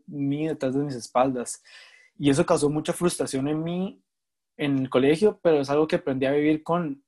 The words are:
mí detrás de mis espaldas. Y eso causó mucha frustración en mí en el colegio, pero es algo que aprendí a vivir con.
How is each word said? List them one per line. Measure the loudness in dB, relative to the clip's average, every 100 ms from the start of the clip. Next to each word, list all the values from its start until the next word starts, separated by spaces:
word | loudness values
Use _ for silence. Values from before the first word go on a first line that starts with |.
| -10
mí | -6 -2 -2 -2
detrás | -2 -2 -2
de |
mis | -2 -6
espaldas. | -2 0 2 0 -6 -12 _ -20 -20 -20 _ -2
Y | 2
eso | 2 2
causó | 2 2
mucha | 0 -4
frustración | -2 -2 -2 -4 -4 -2
en | -2
mí | -4 -4 -6 -8 _ _ _ _ _ -6
en | -2 0
el | 0
colegio, | 2 4 4 2 2
pero | 2 2
es | 2
algo | 0 0
que | 0
aprendí | -2 -2 0
a |
vivir | 2 2 0
con. | 0 -2 -2 -8